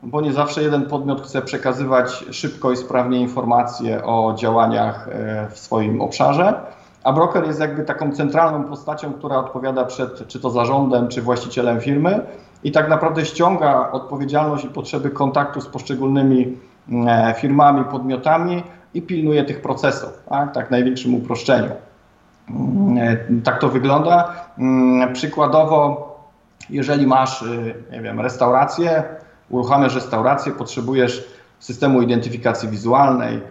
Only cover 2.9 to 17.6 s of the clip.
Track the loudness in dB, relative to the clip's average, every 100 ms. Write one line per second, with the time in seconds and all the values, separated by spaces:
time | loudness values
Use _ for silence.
2.9 | -2 0 0 0 -2 0 2 2 -4 -4
3.9 | -4 -2 0 0 0 0 2 2 2 0
4.9 | -4 -10 -8 -6 -6 -8 -12 -4 -2 0
5.9 | -2 -4 0 2 4 2 0 -6 -18 -20
6.9 | _ 0 2 2 2 -2 -2 -4 -4 -6
7.9 | -4 -4 -2 0 2 2 2 -6 -8 -10
8.9 | -8 -8 -10 -4 -4 -4 -6 -4 -2 -4
9.9 | -4 -8 -8 -14 -6 -4 0 2 2 2
10.9 | 2 0 -2 -2 -2 -2 -2 0 0 0
11.9 | 0 2 0 -4 -14 -20 -10 0 0 2
12.9 | 2 2 0 -4 2 2 4 2 2 0
13.9 | -4 -8 -6 -2 0 0 -2 -6 -10 -6
14.9 | -4 -4 -2 0 0 -2 -4 -10 -12 -8
15.9 | -4 0 2 4 4 2 -4 -16 _ -6
16.9 | 0 4 4 4 0 0 6